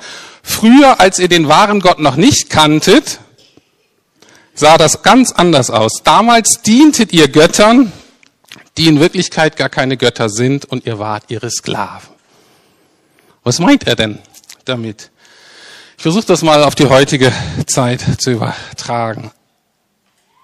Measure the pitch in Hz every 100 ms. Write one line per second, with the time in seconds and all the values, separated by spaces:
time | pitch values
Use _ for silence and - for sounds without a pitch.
0 | - - - - - - 220 262 277 -
1 | 190 185 180 175 147 156 208 208 180 160
2 | 151 131 233 - - - 151 151 185 247
3 | - - _ _ _ _ _ _ _ _
4 | _ _ _ _ _ - 147 160 156 -
5 | 185 233 - - 175 151 117 113 110 -
6 | - 165 233 233 208 - 208 240 311 -
7 | 214 170 143 151 170 - 214 240 226 -
8 | _ _ _ _ _ - _ - 160 147
9 | 170 185 170 - 156 - 135 - 131 131
10 | 120 - 113 104 127 139 - 127 120 107
11 | 107 107 - 110 120 - - - 95 101
12 | - _ _ _ _ _ _ _ _ _
13 | _ _ _ _ 123 123 180 285 - 117
14 | 110 104 _ - - - - 127 113 104
15 | - _ _ _ _ - - - - -
16 | 160 190 214 170 160 151 139 - 139 131
17 | 139 143 127 - - - 151 - 123 127
18 | - 127 - 117 117 110 - - - 120
19 | 113 110 110 _ _ _ _ _ _ _
20 | _ _ _ _